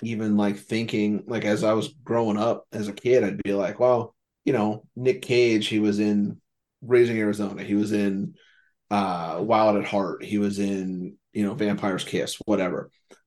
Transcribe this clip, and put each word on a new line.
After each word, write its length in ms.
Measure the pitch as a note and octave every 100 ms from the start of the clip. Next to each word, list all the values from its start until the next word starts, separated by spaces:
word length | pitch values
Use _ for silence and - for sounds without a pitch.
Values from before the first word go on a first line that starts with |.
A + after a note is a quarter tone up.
even, 340 | A2+ A2 A2 G#2
like, 200 | G2+ G2+
thinking, 640 | - A2+ A2+ A2+ G#2 G2+ -
like, 180 | A2+ G#2
as 180 | G#2
I 100 | A2
was 200 | A2 - -
growing 340 | - A#2 A2 G#2
up 280 | A2+ G#2 -
as 160 | G#2+ G#2
a 60 |
kid, 300 | G2 B2 B2
I'd 180 | G2+ G2
be 100 | G2+
like, 260 | G2+ F#2 G#2
"Well, 360 | B2 A#2+ A#2 _ _ _ -
you 80 |
know, 320 | A#2+ G#2+ G#2+ - -
Nick 260 | B2+ -
Cage, 460 | - A#2+ A#2+ A2 G#2+
he 120 | A2
was 200 | G#2+ G2+
in 400 | G#2 G#2 G2+ - _ _ _ _
Raising 360 | A#2 B2 A#2+ A2
Arizona. 460 | G#2 G#2 G2 F2
He 120 | G2 G#2
was 160 | G#2
in, 440 | G#2 G2+ G2 G2+ - _ _ _ _ -
uh, 480 | G2+ F#2+ F2 E2 E2
Wild 360 | G#2+ A2 A2 G#2
at 80 | -
Heart. 380 | G2+ F2+ -
He 140 | F2+ G#2
was 220 | G2+ G2+
in, 560 | G2 G2 F#2 F#2 F2+ - _
you 100 | G#2
know, 100 | G2+ A#2
Vampire's 480 | G#2 G2+ G2+ F2+
Kiss," 320 | - F2 - - -
whatever. 460 | - F2+ - - _ _ -